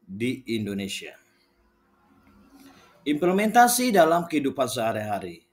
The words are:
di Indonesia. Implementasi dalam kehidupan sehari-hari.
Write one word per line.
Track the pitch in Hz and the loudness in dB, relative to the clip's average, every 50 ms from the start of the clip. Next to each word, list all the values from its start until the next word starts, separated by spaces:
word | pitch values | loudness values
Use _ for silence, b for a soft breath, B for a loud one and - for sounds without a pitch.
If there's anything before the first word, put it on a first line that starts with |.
| _ | _
di | _ 95 101 117 123 131 123 - - | _ -10 -6 -6 -6 -6 -6 -8 -6
Indonesia. | 113 113 107 101 101 98 101 98 - - - - - - _ _ _ _ _ _ _ _ _ _ _ _ _ _ _ _ _ _ _ _ _ _ _ - _ _ _ B B B B B B B B B B | -6 -4 -4 -4 -6 -6 -6 -6 -8 -10 -12 -16 -20 -20 _ _ _ _ _ _ _ _ _ _ _ _ _ _ _ _ _ _ _ _ _ _ _ -20 _ _ _ B B B B B B B B B B
Implementasi | 143 151 147 160 175 185 196 208 220 208 240 240 240 240 - 247 254 214 | -4 -4 0 0 0 2 2 0 2 6 6 6 6 4 2 0 2 6
dalam | 196 165 160 165 170 170 | 6 6 6 4 0 0
kehidupan | - - 151 139 135 120 - 131 | -2 -2 -2 -2 -2 -2 -2 -4
sehari-hari. | 120 107 123 113 113 110 110 107 107 104 98 95 90 85 - _ _ | -2 -2 -4 -4 -2 -2 -4 -6 -6 -6 -8 -8 -10 -16 -16 _ _